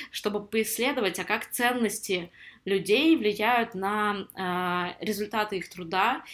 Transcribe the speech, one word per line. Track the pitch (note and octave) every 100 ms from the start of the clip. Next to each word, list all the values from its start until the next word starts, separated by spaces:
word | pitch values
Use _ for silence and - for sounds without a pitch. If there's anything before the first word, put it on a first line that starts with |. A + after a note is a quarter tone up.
| -
чтобы | - G#3+ G3+ G#3
поисследовать, | A3 A3 - B3 C#4 - F3+
а |
как | F3 A3+ -
ценности | - A#3+ B3 A3 - - F#3 E3+ - - - -
людей | G3 G3 A3 D#4 D#4+
влияют | G#3+ G3+ G#3+ A#3+ A3+ F#3+
на, | G3 G#3 G#3 G3+ -
а, | - F#3 F3+ F3+ F3+ F3 -
результаты | - G3 G#3 A3 G#3+ F#3+
их | -
труда, | - E3 F#3 G#3+ D4+ -